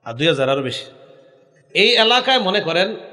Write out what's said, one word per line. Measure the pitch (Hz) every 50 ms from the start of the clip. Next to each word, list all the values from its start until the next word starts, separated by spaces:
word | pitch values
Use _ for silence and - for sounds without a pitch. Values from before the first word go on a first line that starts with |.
| _
আর | 113 117
দুই | 120 151 165
হাজার | 156 135 135 131
আরো | 139 139
বেশি। | 135 127 113 - - - - - - - - - _ _ _ _ _ _ _ _ _ _ -
এই | 170 202 240 240
এলাকায় | 220 220 226 240 254 247 254 262 254
মনে | 208 180 196 208
করেন | 190 170 165 170 190 220 214 - - -